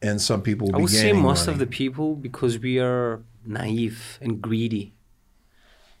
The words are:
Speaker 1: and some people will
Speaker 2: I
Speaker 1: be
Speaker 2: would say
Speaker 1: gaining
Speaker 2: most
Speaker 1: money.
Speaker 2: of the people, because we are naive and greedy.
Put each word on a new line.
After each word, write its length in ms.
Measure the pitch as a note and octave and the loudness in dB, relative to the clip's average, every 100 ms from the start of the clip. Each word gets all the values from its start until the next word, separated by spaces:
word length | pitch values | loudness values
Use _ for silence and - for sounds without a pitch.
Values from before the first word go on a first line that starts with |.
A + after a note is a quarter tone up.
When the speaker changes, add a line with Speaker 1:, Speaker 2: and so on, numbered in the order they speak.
Speaker 1:
and 180 | A2 G#2 | -2 0
some 220 | - G#2+ | 0 0
people 240 | G#2+ G#2 G2+ | 0 0 2
will 80 | F#2+ | 2
Speaker 2:
I 20 | |
Speaker 1:
be 60 | |
Speaker 2:
would 80 | F3+ | 4
say 160 | A2 G#3+ | 4 4
Speaker 1:
gaining 160 | G3 | 6
Speaker 2:
most 240 | C3+ C#3+ F3 | 4 4 0
Speaker 1:
money. 60 | |
Speaker 2:
of 60 | C#3+ | 0
the 60 | B2+ | -2
people, 500 | - C3 C3 D#3 D3+ | -2 -4 -2 -2 -4
because 440 | B2+ - B2 A#2 | -8 -2 -2 0
we 200 | B2 B2+ | 0 0
are 440 | B2+ B2 A#2+ A2+ - - | 2 0 -2 -4 -10 -16
naive 760 | A2+ G#2+ G#2+ A2+ A2 - - - | -8 -6 -2 0 -2 -4 -14 -8
and 180 | B2+ G#2+ | -6 -4
greedy. 540 | A2 A2 A#2 G#2+ G2 - _ _ _ _ _ _ _ _ _ _ | -2 -2 0 -4 -6 -16 _ _ _ _ _ _ _ _ _ _